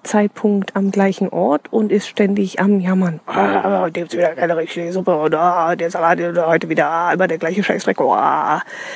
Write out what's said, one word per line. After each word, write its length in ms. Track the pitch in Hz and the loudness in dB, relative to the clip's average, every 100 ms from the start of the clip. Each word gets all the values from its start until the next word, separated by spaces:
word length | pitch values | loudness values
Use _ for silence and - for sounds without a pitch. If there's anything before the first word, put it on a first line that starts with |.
Zeitpunkt 760 | - 214 208 - 214 202 196 202 | -2 0 0 0 0 0 -2 -2
am 160 | 196 | 0
gleichen 380 | 196 196 190 190 | 2 0 0 -2
Ort 420 | 165 208 294 - | 0 0 0 -2
und 200 | 226 214 | 0 2
ist 160 | 202 - | 0 0
ständig 520 | - 202 202 190 - | 0 0 0 -2 0
am 200 | 196 202 | 2 2
Jammern. 400 | 180 190 180 156 - | 2 0 0 -2 -4
"Ah, 360 | - 202 196 | 0 0 2
aber 200 | 196 196 | 0 0
heute 180 | 180 165 | -2 -4
gibt's 160 | 170 - | -6 0
wieder 140 | 170 | 0
keine 260 | 165 170 165 | 0 -2 0
richtige 360 | 160 175 170 | -4 -6 -4
Suppe 240 | 185 180 156 | -2 0 0
und, 200 | 156 156 | 2 2
ah, 400 | 175 175 165 175 | 2 2 0 0
der 160 | 170 | -2
Salat 280 | 180 165 175 | 0 2 2
ist 200 | 175 170 | 0 0
heute 300 | 165 165 170 | 2 2 0
wieder, 180 | 160 151 | 0 0
ah, 260 | 165 175 | 0 0
immer 140 | 175 185 | 0 0
der 100 | 160 | -2
gleiche 260 | 165 185 | -2 -2
Scheißdreck, 360 | 196 196 202 190 | -2 -2 -2 0
ah." 640 | 139 98 - 151 143 151 - - - | 2 2 2 0 0 -2 -4 -14 -14